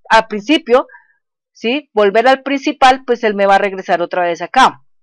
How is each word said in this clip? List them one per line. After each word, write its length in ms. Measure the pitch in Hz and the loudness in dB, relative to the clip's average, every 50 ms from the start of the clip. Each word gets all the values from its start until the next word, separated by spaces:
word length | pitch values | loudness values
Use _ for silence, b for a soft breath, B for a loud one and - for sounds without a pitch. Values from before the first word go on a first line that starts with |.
| _ - | _ 0
al 180 | 220 226 220 - | 0 0 0 0
principio, 580 | - 208 202 - 302 320 - - 233 262 311 _ b b b b b b b _ _ _ _ _ _ | -6 -10 -6 -4 -6 -4 -2 0 0 0 0 _ b b b b b b b _ _ _ _ _ _
¿sí? 380 | _ - 226 247 294 285 _ - | _ -6 -6 -6 -6 -8 _ -2
Volver 360 | 208 208 202 196 220 233 262 | 0 0 2 2 2 2 2
al 140 | 262 269 269 | 2 0 -2
principal, 640 | 277 285 269 277 311 302 - - 254 262 269 - | -6 -6 -4 -4 -4 -2 2 2 2 2 2 -2
pues 200 | - 240 233 - | -6 -6 -4 -2
él 100 | 220 208 | -4 -2
me 120 | 202 196 | 0 0
va 100 | 196 196 | 2 2
a 20 | 196 | 2
regresar 440 | 196 202 190 185 185 - 190 165 170 | 2 -2 -6 -8 -6 -4 -4 -4 -4
otra 200 | 170 - 180 175 | -4 -4 -4 -2
vez 180 | 175 170 165 | -4 -4 -6
acá, 420 | 180 170 - 262 254 196 - - _ _ _ _ | -8 -4 0 2 2 2 2 -4 _ _ _ _